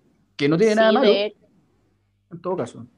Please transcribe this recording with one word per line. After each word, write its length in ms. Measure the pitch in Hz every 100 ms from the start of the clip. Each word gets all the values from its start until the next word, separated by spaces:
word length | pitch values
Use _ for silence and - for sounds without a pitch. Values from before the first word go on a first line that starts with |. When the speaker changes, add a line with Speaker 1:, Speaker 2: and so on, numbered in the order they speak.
| _ _ _ -
Speaker 1:
Que 120 | 143
no 100 | 165
tiene 160 | 220
Speaker 2:
Sí, 20 | 214
Speaker 1:
nada 160 | 220
malo, 200 | 226 208
Speaker 2:
de 240 | 202 208 - _ _ _ _ _ _ _ _ _
Speaker 1:
en 100 | 170
todo 140 | 180 185
caso. 300 | - 120 117